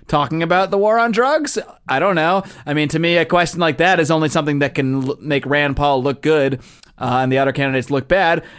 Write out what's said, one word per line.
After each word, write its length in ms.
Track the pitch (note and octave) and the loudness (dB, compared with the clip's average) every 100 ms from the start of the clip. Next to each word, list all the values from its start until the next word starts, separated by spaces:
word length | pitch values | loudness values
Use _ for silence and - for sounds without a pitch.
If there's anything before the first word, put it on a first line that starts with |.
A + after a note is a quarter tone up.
| - | -4
talking 340 | D3 C#3 D#3+ | -2 -2 -2
about 300 | E3 F3+ F#3 | 0 0 0
the 60 | G3 | 0
war 200 | G#3 A#3 | 2 2
on 140 | A#3 | 2
drugs? 480 | G#3+ C4 D#4 C#4+ - - - - | 2 2 0 -2 -6 -10 -14 -4
I 100 | C3+ | 0
don't 160 | G3 E3 | 0 2
know. 280 | E3 G3 F#3 - D3 | 0 0 -4 -12 -4
I 80 | |
mean, 140 | D3+ C#3+ | -2 -2
to 100 | D#3+ | 0
me, 200 | E3+ E3+ | 0 0
a 80 | D#3+ | 2
question 340 | F3 E3+ E3+ | 0 0 0
like 180 | E3 C#3 | -2 2
that 200 | F3 F3 | 2 2
is 100 | D#3 | 2
only 200 | D#3+ D#3 | 2 0
something 300 | E3 D3 C#3+ | 0 0 0
that 140 | C#3 | -2
can 300 | C#3+ C3 C3+ | -2 -2 -2
l-, 140 | C3 D3 | -4 -6
make 260 | D3 C#3 C3 | -4 -4 0
Rand 300 | D3 C#3+ C3+ | 0 0 0
Paul 260 | D3 C3+ | 0 2
look 200 | C#3 B2+ | 0 -2
good, 400 | D#3 D#3 C3+ C3 - - - - | 0 2 0 -2 -10 -20 -20 -8
uh, 220 | B2+ B2+ | -2 0
and 80 | C3 | 2
the 80 | C3 | 2
other 140 | C3+ | 0
candidates 400 | C3+ C#3 C3 B2 | 0 -2 -2 -2
look 160 | C#3 C3 | -4 2
bad, 340 | F#3 E3 E3 - | 2 2 0 -4